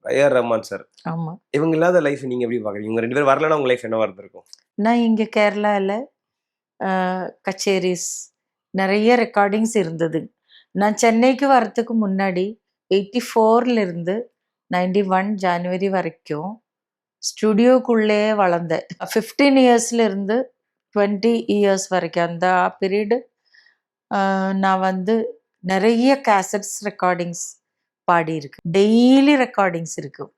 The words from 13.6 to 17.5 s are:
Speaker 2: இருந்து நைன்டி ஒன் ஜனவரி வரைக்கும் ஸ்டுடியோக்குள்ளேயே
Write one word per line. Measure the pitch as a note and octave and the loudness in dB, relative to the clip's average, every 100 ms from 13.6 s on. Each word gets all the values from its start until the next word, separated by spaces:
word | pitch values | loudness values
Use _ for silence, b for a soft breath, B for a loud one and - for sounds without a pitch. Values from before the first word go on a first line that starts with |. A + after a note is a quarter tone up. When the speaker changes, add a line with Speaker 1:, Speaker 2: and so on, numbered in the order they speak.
| A#3+ A#3 | 2 0
Speaker 2:
இருந்து | F#3+ E3+ E3+ G#3 A#3+ _ _ _ _ | -2 -4 -4 -6 -8 _ _ _ _
நைன்டி | F3+ F#3 F#3+ F#3+ | -2 0 0 0
ஒன் | F#3 G3 | 0 -2
ஜனவரி | G#3 F#3 F3 F3+ F#3 G3 | -2 -2 -2 -4 -4 -2
வரைக்கும் | F#3+ F3 - - D3+ F3+ A3+ _ _ _ _ _ _ | -2 -4 -10 -10 -8 -8 -12 _ _ _ _ _ _
ஸ்டுடியோக்குள்ளேயே | - - G#3+ | -12 -2 0